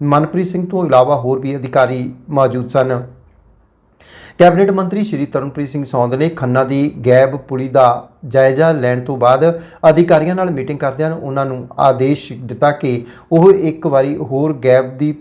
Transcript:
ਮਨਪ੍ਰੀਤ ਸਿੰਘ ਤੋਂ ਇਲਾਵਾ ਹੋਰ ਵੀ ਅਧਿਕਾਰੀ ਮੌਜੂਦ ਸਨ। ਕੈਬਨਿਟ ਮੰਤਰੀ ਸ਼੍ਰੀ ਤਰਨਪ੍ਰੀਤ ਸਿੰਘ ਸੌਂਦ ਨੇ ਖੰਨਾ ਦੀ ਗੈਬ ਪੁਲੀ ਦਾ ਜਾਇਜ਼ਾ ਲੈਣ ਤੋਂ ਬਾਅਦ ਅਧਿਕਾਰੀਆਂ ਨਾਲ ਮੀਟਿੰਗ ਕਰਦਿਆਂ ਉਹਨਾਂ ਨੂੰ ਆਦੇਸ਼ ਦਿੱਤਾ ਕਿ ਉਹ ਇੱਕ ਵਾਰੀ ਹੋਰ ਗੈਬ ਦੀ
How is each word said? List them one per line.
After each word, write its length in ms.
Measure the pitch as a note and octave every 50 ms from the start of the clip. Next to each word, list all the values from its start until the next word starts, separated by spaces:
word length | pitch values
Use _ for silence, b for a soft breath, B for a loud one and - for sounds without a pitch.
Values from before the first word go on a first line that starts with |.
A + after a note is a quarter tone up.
| D3
ਮਨਪ੍ਰੀਤ 440 | C#3+ C#3+ D3 D#3 D#3 - F#3 F3+
ਸਿੰਘ 200 | F3+ - F#3 F3+
ਤੋਂ 180 | F3+ G3 F#3 F3
ਇਲਾਵਾ 300 | C#3+ C3 B2+ B2+ C#3 D3
ਹੋਰ 240 | B2+ A#2+ B2 C3 C3
ਵੀ 160 | C3+ C#3 C#3
ਅਧਿਕਾਰੀ 580 | C3+ B2+ B2+ C3 C#3 B2+ C3 C3 B2+ B2 - - - _ -
ਮੌਜੂਦ 400 | D3 C3+ C3+ B2 B2+ B2+ A#2+ B2
ਸਨ। 320 | - C#3 B2+ C3 B2+ A#2+ B2 - - - _ _ _ _ _ _ _ _ _ _ _ _ _ _ _ B B B B B B B B -
ਕੈਬਨਿਟ 300 | F3 F3 F3 F#3 G3 G3
ਮੰਤਰੀ 320 | F#3+ F#3+ F#3+ F3 F#3+ G#3 G#3
ਸ਼੍ਰੀ 220 | G#3+ - C3+ C#3+
ਤਰਨਪ੍ਰੀਤ 440 | - - C#3 C3+ C#3 C3 D3+ C#3+ B2+
ਸਿੰਘ 140 | C#3 D3 C#3
ਸੌਂਦ 280 | B2 - B2+ B2 A#2+ B2+
ਨੇ 120 | C3+ D#3 E3
ਖੰਨਾ 340 | E3 - C3+ B2 B2+ C3+ C3
ਦੀ 300 | B2+ C#3 C#3 C#3+ D3 - - A2
ਗੈਬ 300 | B2+ B2 C3 C3+ C3+ C#3+ C#3
ਪੁਲੀ 280 | - - C3+ B2+ C3 B2+
ਦਾ 140 | A#2+ C#3 B2+ A#2+ A#2+ - - - _ _ -
ਜਾਇਜ਼ਾ 440 | B2 B2 C3+ C3+ C3 C3 C#3+ D#3+ E3
ਲੈਣ 300 | D#3+ C#3 B2 B2 B2 B2
ਤੋਂ 160 | B2 C3+ C#3
ਬਾਅਦ 280 | B2 A#2+ B2 C3 C3+ D#3 E3+ E3 E3 B B B B - D#3+
ਅਧਿਕਾਰੀਆਂ 460 | D3 E3 F3 F3 E3+ D3+ D#3 F3 F3+
ਨਾਲ 160 | F#3+ F#3 F3+
ਮੀਟਿੰਗ 280 | D#3 C3+ C3 C#3+ D3 C3+
ਕਰਦਿਆਂ 320 | D3 C3+ B2+ C3+ D#3 D#3+
ਉਹਨਾਂ 340 | E3 E3 D3+ C#3 C3+ C#3 C3+
ਨੂੰ 220 | C3+ C3 B2+ B2 B2 - -
ਆਦੇਸ਼ 520 | C#3+ C3+ B2+ B2 C3 C3+ D3 C#3+ - - B2+
ਦਿੱਤਾ 380 | A#2+ B2+ A2+ A#2+ A2 D3 D3
ਕਿ 340 | C#3+ C#3+ - C3 B2 A#2+ A#2+ B B B B B
ਉਹ 200 | E3 E3 F3 G3
ਇੱਕ 340 | G3 - D#3 D#3 D3+ - -
ਵਾਰੀ 280 | D#3+ C#3 C3+ C3+ C#3+ D3+ -
ਹੋਰ 320 | - A2+ C3+ C3+ D3+ D#3 D3+ B2+ B2+
ਗੈਬ 240 | B2+ B2+ C3 C3 C3 C3+
ਦੀ 140 | C3 D3+ D3+ D3 -